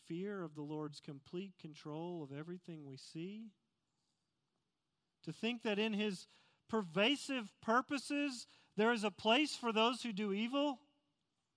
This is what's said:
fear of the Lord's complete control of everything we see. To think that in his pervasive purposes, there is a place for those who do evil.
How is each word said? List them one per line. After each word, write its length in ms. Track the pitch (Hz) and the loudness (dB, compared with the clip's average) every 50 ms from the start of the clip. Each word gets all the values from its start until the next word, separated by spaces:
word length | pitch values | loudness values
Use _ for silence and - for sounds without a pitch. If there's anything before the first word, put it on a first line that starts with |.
| - - | -12 -8
fear 340 | 170 170 190 208 208 196 | -6 -6 -4 -4 -4 -6
of 120 | 175 156 151 | -6 -8 -8
the 80 | 147 | -10
Lord's 380 | 147 147 156 151 151 143 143 - | -8 -6 -4 -4 -6 -6 -8 -10
complete 520 | - - 147 139 - - - 180 196 196 185 _ | -12 -12 -12 -12 -12 -10 -8 -8 -8 -8 -12 _
control 600 | - 165 151 - - 156 147 156 165 175 180 170 | -16 -16 -16 -12 -10 -8 -6 -6 -6 -6 -6 -6
of 120 | 151 135 139 | -8 -8 -8
everything 520 | 143 156 170 180 180 - - 165 156 147 | -8 -8 -8 -10 -10 -10 -12 -12 -12 -12
we 100 | 139 135 | -12 -14
see. 520 | 131 - - - 160 170 190 208 220 226 214 - _ _ _ _ _ _ _ _ _ _ _ _ _ _ _ _ _ _ _ _ _ _ _ _ _ _ _ _ _ _ _ _ _ - | -14 -16 -12 -8 -8 -8 -6 -8 -10 -14 -16 -18 _ _ _ _ _ _ _ _ _ _ _ _ _ _ _ _ _ _ _ _ _ _ _ _ _ _ _ _ _ _ _ _ _ -10
To 100 | 170 160 | -10 -8
think 300 | - - 226 247 226 - | -2 -2 -2 -2 0 0
that 140 | 226 208 196 | 0 2 2
in 140 | 214 226 | 2 2
his 360 | 214 196 214 214 190 - - - _ _ _ _ _ _ _ - | 2 2 0 0 -2 -4 -8 -16 _ _ _ _ _ _ _ -2
pervasive 840 | 226 226 202 170 156 190 208 240 285 - - - 269 254 214 196 - _ | 0 0 0 0 2 4 6 6 4 2 0 -4 -4 -4 -4 -6 -12 _
purposes, 840 | - 226 220 254 247 - 294 262 - - 294 285 285 285 254 233 - - - - _ _ _ | 0 4 4 4 4 2 -2 -4 -2 -2 -2 0 0 -2 -4 -6 -12 -14 -18 -20 _ _ _
there 180 | 190 214 233 240 | 4 4 4 4
is 100 | 220 202 | 4 2
a 60 | 214 | -2
place 440 | 180 - - 214 226 269 311 269 - | -2 2 4 6 6 6 6 4 0
for 160 | - - 233 | -2 -2 2
those 320 | 214 220 226 233 247 226 | 4 6 6 6 4 0
who 120 | - 240 208 | -4 -4 -2
do 180 | 185 214 202 | -2 0 0
evil. 460 | 196 208 226 240 262 285 285 294 262 - _ _ _ _ _ _ _ _ _ _ _ _ _ _ _ | 0 0 0 0 2 2 2 2 0 -4 _ _ _ _ _ _ _ _ _ _ _ _ _ _ _